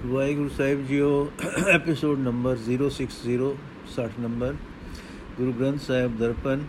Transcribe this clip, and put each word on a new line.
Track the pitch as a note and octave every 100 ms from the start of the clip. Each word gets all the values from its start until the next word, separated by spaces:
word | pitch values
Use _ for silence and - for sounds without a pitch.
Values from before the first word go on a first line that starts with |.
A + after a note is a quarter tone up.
| B2
ਵਾਹਿਗੁਰੂ | C3 C#3 D3 C#3+
ਸਾਹਿਬ | - C#3 C#3+ C3+
ਜੀਓ, | C#3+ C#3+ C#3+ D3 - E3+ D#3 F3+
ਐਪੀਸੋਡ | E3+ D#3 C#3+ D3+ C#3+
ਨੰਬਰ | B2+ A#2+ B2 B2
ਜ਼ੀਰੋ | A2+ B2+ C#3
ਸਿਕਸ | C3+ B2+ -
ਜ਼ੀਰੋ, | A#2+ B2 C3 C#3 - - - -
ਸੱਠ | A#2 A2
ਨੰਬਰ, | A#2 A#2 B2 D3 - - - - - - - -
ਗੁਰੂ | B2+
ਗ੍ਰੰਥ | A#2+ C3+ C#3+
ਸਾਹਿਬ | - B2+ B2 A2
ਦਰਪਨ | A#2 A2+ C#3 C#3